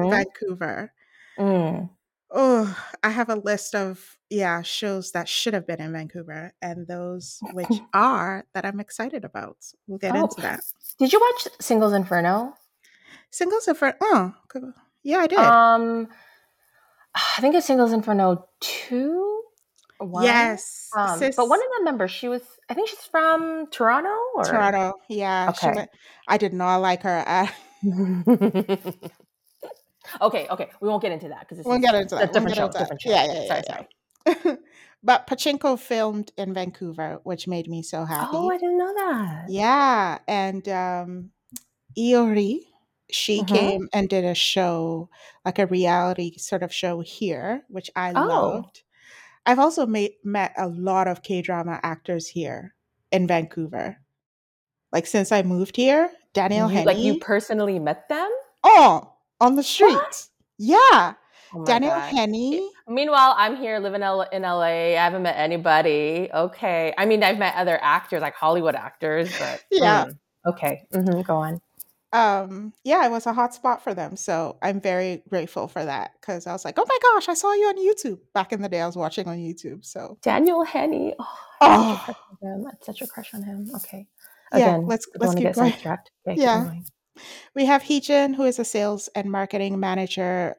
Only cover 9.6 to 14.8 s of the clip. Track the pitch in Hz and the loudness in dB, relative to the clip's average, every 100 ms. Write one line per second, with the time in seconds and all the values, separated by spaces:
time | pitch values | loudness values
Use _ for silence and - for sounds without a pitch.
9.6 | - - - 196 190 185 208 - - - | -20 -20 -16 -8 -4 0 0 -2 -6 -6
10.6 | - - - - 262 415 480 494 - - | -10 -16 -12 0 4 6 4 2 -6 -8
11.6 | - 226 214 202 185 175 170 196 247 - | 0 2 4 2 0 2 2 0 -2 -12
12.6 | _ _ _ _ _ - _ - 359 427 | _ _ _ _ _ -20 _ -4 -2 -2
13.6 | 392 311 277 - 427 294 185 - _ 262 | 0 0 0 0 2 2 2 -6 _ -16
14.6 | 254 - | -16 -20